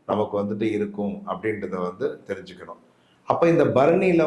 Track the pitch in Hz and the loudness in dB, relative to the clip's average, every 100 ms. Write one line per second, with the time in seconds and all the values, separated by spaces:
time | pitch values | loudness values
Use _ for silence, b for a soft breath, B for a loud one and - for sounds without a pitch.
0 | - 101 104 101 101 104 110 104 101 - | -4 -2 -2 -2 -4 -2 -2 -2 -4 -4
1 | 101 101 - 92 110 104 95 92 90 87 | -6 -6 -8 -6 -4 -4 -6 -6 -6 -4
2 | 143 - - 95 92 90 85 - _ b | -6 -6 -12 -12 -14 -18 -20 -20 _ b
3 | b b - - 170 160 127 113 143 180 | b b -2 2 4 4 4 4 4 4
4 | 190 165 | 4 4